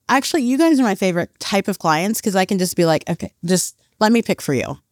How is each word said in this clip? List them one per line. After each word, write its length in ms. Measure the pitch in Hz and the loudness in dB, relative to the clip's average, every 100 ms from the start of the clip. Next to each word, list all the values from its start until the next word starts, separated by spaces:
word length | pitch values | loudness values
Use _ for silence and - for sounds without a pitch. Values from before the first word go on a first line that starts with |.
| - | -2
actually, 320 | 262 - 339 | 0 0 0
you 160 | 240 262 | 0 2
guys 200 | 330 285 | 4 4
are 40 | |
my 120 | 240 | 2
favorite 360 | 190 190 175 - - | 0 -2 -2 -4 -8
type 280 | - 196 196 | -4 -2 -2
of 100 | 196 | -2
clients 420 | 170 156 190 220 | 0 0 0 -2
'cause 160 | - 190 | -2 0
I 80 | |
can 140 | 185 196 | 0 0
just 180 | 180 - | -2 0
be 80 | |
like, 180 | 170 156 - | 2 0 -2
'Okay, 240 | 170 - _ 170 | -8 -8 _ -2
just 300 | 180 - - _ - | 0 -2 -10 _ -2
let 140 | 214 | 2
me 80 | 233 | 2
pick 220 | 226 190 | 0 -4
for 100 | - | -2
you.'" 240 | 131 - - _ | -2 -2 -8 _